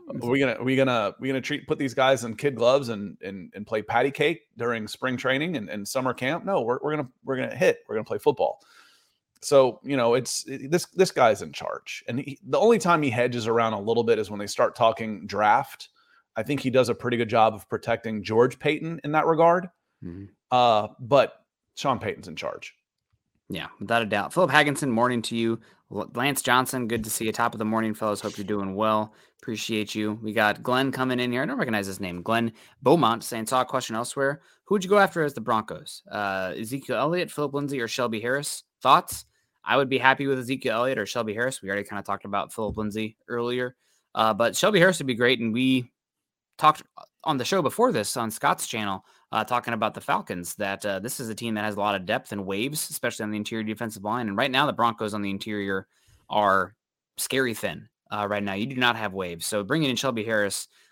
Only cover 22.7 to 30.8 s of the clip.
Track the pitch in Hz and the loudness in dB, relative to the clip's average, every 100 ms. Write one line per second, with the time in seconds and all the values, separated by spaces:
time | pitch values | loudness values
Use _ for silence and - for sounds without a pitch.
22.7 | - _ _ _ _ _ _ - 90 73 | -20 _ _ _ _ _ _ -12 -10 -10
23.7 | - 104 117 107 101 85 170 165 147 147 | -10 0 0 2 -2 0 2 4 6 4
24.7 | 135 139 113 123 120 - 117 113 110 _ | 2 0 2 2 0 -2 -2 -2 -2 _
25.7 | _ - 98 - 120 139 131 127 123 127 | _ -12 -10 -6 -2 -2 0 2 4 2
26.7 | 131 113 113 110 - 110 107 117 110 107 | -2 -2 -4 -4 -4 -2 0 -2 -2 -2
27.7 | 110 110 104 110 101 107 104 98 101 95 | 0 -2 -2 -2 -2 -6 -8 -4 -4 -4
28.7 | 95 110 107 110 _ _ _ - 107 - | 0 2 2 -2 _ _ _ -10 -8 -4
29.7 | 107 104 107 107 107 110 110 104 101 123 | -4 -4 -4 -4 -4 -4 2 2 2 0
30.7 | 127 | 0